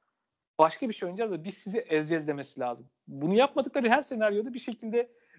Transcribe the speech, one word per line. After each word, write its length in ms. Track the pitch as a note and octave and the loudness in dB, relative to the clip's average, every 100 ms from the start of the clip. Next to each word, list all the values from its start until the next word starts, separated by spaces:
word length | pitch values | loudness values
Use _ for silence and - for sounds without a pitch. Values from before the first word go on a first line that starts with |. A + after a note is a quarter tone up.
| _ _ _ _ _ - | _ _ _ _ _ 4
başka 300 | D#3+ - A#3+ | 4 4 -6
bir 60 | |
şey 120 | G#3+ F3+ | -4 -6
oynayacağız 260 | F#3 A3+ | -4 -4
da 120 | E3+ | -4
biz 100 | F3 | -8
sizi 240 | - G3+ G#3+ | -10 -6 -6
ezeceğiz 500 | - D#3 D#3 E3 D3+ | 0 0 2 0 0
demesi 320 | C#3+ C3+ - | -4 -6 -4
lazım. 260 | B2 A#2+ B2 _ - | -4 -4 -12 _ -14
Bunu 260 | C#3 D3+ | -4 2
yapmadıkları 540 | G#3 C#4 C#4+ C4+ C#4+ A#3 | 4 4 2 -2 0 2
her 140 | C4 | 2
senaryoda 520 | C#4+ A#3+ G#3+ G3+ A#3 | 0 -2 0 0 -4
bir 40 | A#3+ | -6
şekilde 520 | - A3+ A3+ A#3 A#3+ _ _ | -8 -8 -4 -2 -2 _ _